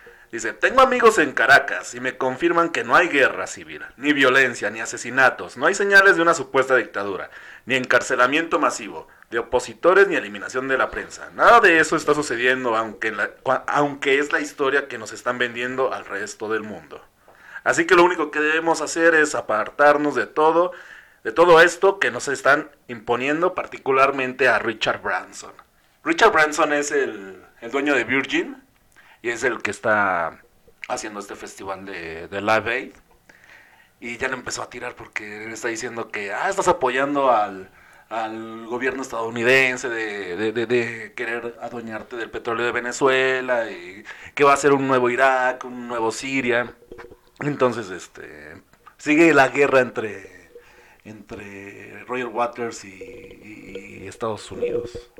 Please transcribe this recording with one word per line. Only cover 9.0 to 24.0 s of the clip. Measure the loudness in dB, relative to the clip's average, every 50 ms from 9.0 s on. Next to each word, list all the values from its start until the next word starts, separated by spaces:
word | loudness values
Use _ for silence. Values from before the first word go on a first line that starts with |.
| -18 _ _ _ _ -8
de | -6 -6
opositores, | -4 -2 -2 -2 -2 -4 -6 0 2 4 6 6 6 4
ni | 2
eliminación | -4 -4 -6 -10 -12 -10 -8 -6 -6 -4
de | -2 0 0
la | 0 -2
prensa. | -4 -8 -12 -12 -14 -18 -18 -10 -2
Nada | 2 6 8 8 8
de | 8 8 6 6
eso | 4 2 0
está | -2 0 0 0
sucediendo, | 0 0 -4 -2 0 2 0 0 0 0 0 0
aunque, | 0 -2 -4 -6 -6 -6 -6
en | -4
la, | -4 -6 -6 -6 _ -2
cua-, | -2 -2 -2 -2 -2
aunque | 0 0 0 0 -2 -4 0 0 0 0
es | 0 -2
la | -2 -4
historia | -4 -4 -4 -2 -2 0 0 0 -2 -4
que | -10 -12
nos | -12 -12
están | -12 -8 -6 -4 -2 -2
vendiendo | -4 -4 -4 -6 -6 -6 -2 -2 -2 -2
al | -2 -6 -10
resto | -10 -10 -10 -10 -10 -10 -10 -6 -4
del | -4 -4
mundo. | -6 -8 -14 -14 -16 -18 -20 -20 -20 _ _ _ _ _ _ _ -20 -20 -14 -6 -2
Así | 0 0 2 4
que | 4 6
lo | 6 6
único | 6 4 0 -4 -4
que | -2 -2
debemos | 0 0 0 0 0 0 0 -2
hacer | -2 -6 -2 2 4 4 6
es | 4 4 2 0
apartarnos | -4 -2 -2 -2 -2 -2 -2 2 4 6 6 6 4 2 -2 -2
de | -2 -4
todo, | -2 0 2 4 4 4 4 2 0 -2 -10 -20 -20 -20 -20 -20 _ _ _
de | -10 -2
todo | 2 4 6 8 8 8
esto | 8 6 4 2 2 2 2 2
que | -2 -2
nos | -2 -4 -6
están | -6 -4 0 2 2 2 2 0 -6 _ _ _ -16
imponiendo, | -14 -10 -4 -2 -2 0 0 -2 0 0 0 -2 -2
particularmente | -4 -10 -10 -12 -6 -2 2 4 4